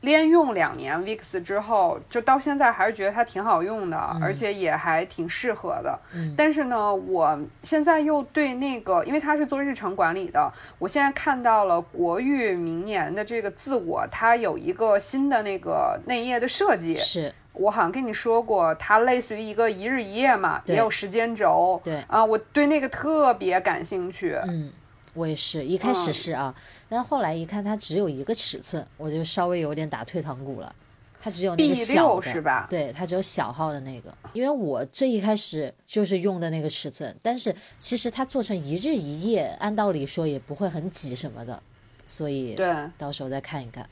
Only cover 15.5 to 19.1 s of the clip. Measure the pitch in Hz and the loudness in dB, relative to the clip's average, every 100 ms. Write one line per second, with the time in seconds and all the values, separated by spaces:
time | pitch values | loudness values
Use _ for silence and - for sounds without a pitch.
15.5 | 196 170 156 131 101 - 240 240 247 247 | -4 -2 2 2 0 -2 -4 0 0 0
16.5 | - 403 220 165 160 - 175 147 - _ | 2 2 2 0 0 0 0 -4 -8 _
17.5 | - 196 220 170 254 247 214 240 226 226 | 0 0 2 0 0 -4 -4 2 2 4
18.5 | 208 165 160 - 214 247 | 2 2 0 4 6 6